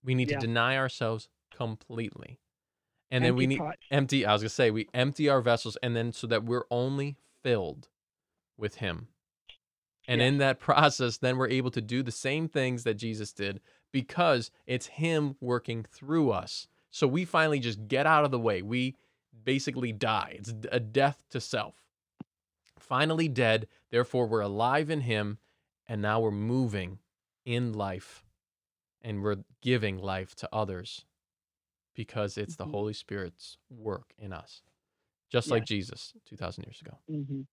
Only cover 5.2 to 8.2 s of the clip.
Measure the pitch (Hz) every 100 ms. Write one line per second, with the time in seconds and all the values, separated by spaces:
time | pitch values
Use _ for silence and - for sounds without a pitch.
5.2 | 147 139 120 117 117 - 127 117 117 -
6.2 | 113 113 117 123 - 120 127 139 139 139
7.2 | _ _ 131 113 85 - - _ _ _